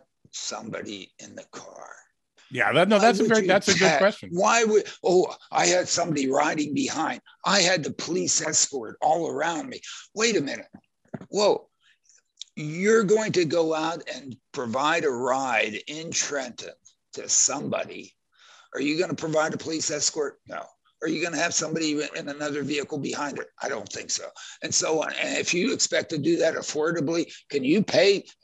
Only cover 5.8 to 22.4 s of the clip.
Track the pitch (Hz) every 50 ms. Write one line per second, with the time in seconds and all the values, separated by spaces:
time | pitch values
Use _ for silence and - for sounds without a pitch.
5.8 | 170 - - 175 170 170 151 143 135 131 135 143 147 156 175 156 151 147 139 143
6.8 | 135 117 - 143 160 135 127 113 - - _ _ - 165 185 202 175 175 185 175
7.8 | 139 139 - - - - 165 185 180 143 - - 160 156 151 - - - 143 131
8.8 | 113 107 - - - 151 160 175 165 135 127 135 151 165 170 151 135 131 113 -
9.8 | - - - - - - _ 202 220 240 208 170 143 135 120 107 - - - -
10.8 | _ _ _ _ _ _ - - - - - 190 208 196 - - - _ _ _
11.8 | _ _ _ _ _ _ _ _ _ _ _ _ - - _ - 151 151 156 175
12.8 | 190 214 226 226 220 175 208 220 220 208 - 180 175 147 165 170 165 160 160 156
13.8 | 156 160 170 165 - 123 120 123 143 135 110 - _ _ - 143 127 117 110 131
14.8 | 139 151 165 170 156 143 127 120 127 131 127 135 135 131 117 107 107 107 107 -
15.8 | - - 147 156 160 165 139 - - - 147 139 131 120 - - 98 87 - _
16.8 | _ _ _ _ _ _ - - 101 98 - - - - 127 147 - - - 95
17.8 | 85 - - - - - _ _ _ _ _ _ - - - - - _ - 127
18.8 | 135 147 151 156 185 170 147 - 160 160 151 156 156 160 147 117 - 156 160 156
19.8 | 131 - 151 147 - - - 165 147 143 - _ _ - 101 80 - - _ _
20.8 | _ _ _ _ - 160 165 160 175 170 165 147 165 170 156 - 160 156 160 165
21.8 | 160 156 147 147 147 - - 160 151 143 143 147